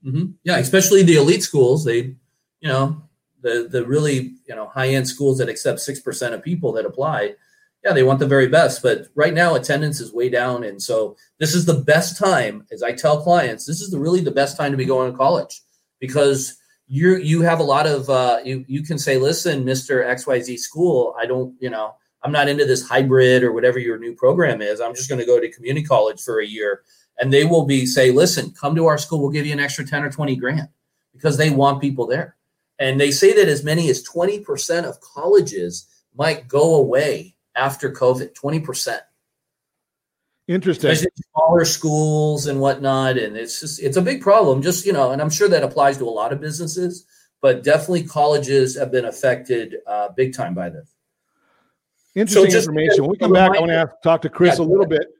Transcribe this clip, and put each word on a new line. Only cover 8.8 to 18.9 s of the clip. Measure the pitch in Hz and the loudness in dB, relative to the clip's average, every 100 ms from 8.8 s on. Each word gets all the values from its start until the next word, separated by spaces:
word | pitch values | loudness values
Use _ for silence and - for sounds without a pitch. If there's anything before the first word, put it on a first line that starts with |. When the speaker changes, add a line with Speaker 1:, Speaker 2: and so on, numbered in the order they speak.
Speaker 1:
But | 127 107 - | -2 -2 -4
right | - 156 | -2 0
now, | 160 175 143 | 2 2 0
attendance | 131 143 151 135 | -2 -2 -2 -6
is | 117 | -8
way | 110 123 | -4 -2
down. | 120 127 120 | 0 -2 -4
And | 113 98 | -8 -10
so | - 110 104 - _ _ | -4 -2 -2 -8 _ _
this | 156 | -2
is | 175 170 | 0 2
the | |
best | 147 135 156 170 - | 0 4 2 2 -2
time, | 202 160 113 104 _ | 0 0 -2 -8 _
as | 104 | -8
I | 120 | -8
tell | 123 156 151 | -4 0 0
clients, | 160 175 131 110 - | 2 2 2 -6 -10
this | 160 | -10
is | 190 | -8
the, | 165 | -4
really | 147 180 | 0 0
the | 151 | 0
best | 131 139 - | -2 -2 -2
time | 143 | -4
to | 135 | -2
be | 131 | -2
going | 131 127 | 0 -2
to | 123 | 0
college | 135 165 - - _ _ _ _ | 0 0 -4 -14 _ _ _ _
because | 131 135 143 135 - - _ _ _ | -6 2 2 2 -4 -12 _ _ _
you're, | 135 180 185 | 0 4 2
you | 151 165 | 2 2
have | 170 165 | 2 2
a | |
lot | 147 135 151 | 2 2 2
of, | 143 127 | 0 0
uh, | 131 127 117 127 | 0 2 0 -2
you, | 131 131 | -8 -6
you | 139 | -8
can | 156 | -6